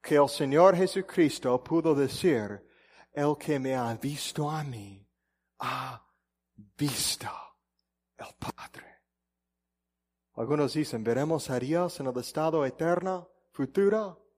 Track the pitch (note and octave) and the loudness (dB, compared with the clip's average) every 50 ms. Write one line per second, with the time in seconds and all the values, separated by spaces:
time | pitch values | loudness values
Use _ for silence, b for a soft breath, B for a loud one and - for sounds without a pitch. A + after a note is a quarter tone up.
0 | - - D#3 D3 C#3+ C3+ - - D3 C3+ C#3 D#3 F3+ F#3+ F#3 E3+ F#3+ F#3 - F#3+ | 0 4 6 6 6 6 4 -2 -2 2 6 8 8 8 8 6 2 0 0 -6
1 | F#3 - - F#3+ E3 C#3+ - - - B2+ B2 B2 - - D#3+ E3 D#3+ D#3+ D3+ C#3 | -6 -2 2 2 4 4 2 -2 0 0 0 0 0 0 -2 2 2 2 2 4
2 | C#3 C3 - - - F3+ C#3+ A#2 G#2 G2+ G#2 G2 b b b b b b b b | 2 0 -2 0 2 2 2 2 -2 -4 -10 -12 b b b b b b b b
3 | b b b D3 C#3+ D3 D3 D3 - - D3+ C3+ C3 C3+ C3 B2+ B2 A#2 A#2 A2 | b b b 0 0 0 0 0 -2 -2 -2 -2 0 -2 0 0 -2 -2 -4 -4
4 | A#2+ C#3 D3 D3 - - - - D3 D3 D#3 D#3 D3 C#3 B2 A2 G2+ G2 G2 G2 | -6 -6 -6 -6 -8 -6 -4 -4 -4 -4 -4 -6 -6 -8 -10 -12 -14 -16 -18 -20
5 | - _ _ _ _ _ _ _ _ _ _ _ - - - - - C3 - - | -20 _ _ _ _ _ _ _ _ _ _ _ -6 -6 -6 -6 -6 -10 -12 -14
6 | _ _ _ _ _ _ _ _ _ _ _ G#2+ G#2 G2+ _ - C#3+ C#3+ A#2+ G#2+ | _ _ _ _ _ _ _ _ _ _ _ -20 -20 _ _ -4 -2 -2 -2 -2
7 | - - - - - - - - - - _ _ _ _ _ _ _ _ _ _ | -2 -4 -4 -4 -8 -10 -10 -12 -16 -20 _ _ _ _ _ _ _ _ _ _
8 | _ _ _ - - - - _ - - - - - - - - - - - _ | _ _ _ -18 -18 -18 -14 _ -10 -10 -10 -12 -18 -18 -18 -20 -20 -20 -20 _
9 | _ _ _ _ _ _ _ _ _ _ _ _ _ _ _ _ _ _ _ _ | _ _ _ _ _ _ _ _ _ _ _ _ _ _ _ _ _ _ _ _
10 | _ _ _ _ _ _ _ B2 A#2 A#2 D3 D3+ D3 B2+ - D3+ D3+ - - A2+ | _ _ _ _ _ _ _ -8 -2 -2 0 0 0 0 0 -2 -4 -2 -4 -4
11 | G#2+ - A#2 B2+ C#3+ D#3+ E3 C#3+ - - C3+ B2 B2 C3+ E3 E3+ F3+ E3+ - - | -2 0 0 0 0 0 -2 -2 -2 -4 -4 -4 -2 0 0 0 0 -2 -4 -6
12 | C#3 C3 B2 B2 B2 - - D#3 D#3 D#3+ D#3+ D#3+ C#3 C3 B2 - D#3+ E3+ F3 F3+ | -6 -4 -4 -4 -8 -6 -4 -2 0 0 2 2 0 0 -2 -2 0 2 2 0
13 | F3+ F#3 F#3 F3+ F3 - _ _ _ _ _ - C3+ C3 - G3 G3 G3+ G#3 A3 | 0 -4 -6 -6 -8 -14 _ _ _ _ _ -6 -6 -2 2 2 4 4 4 2
14 | G#3+ F#3+ E3 - _ _ _ | -2 -6 -10 -18 _ _ _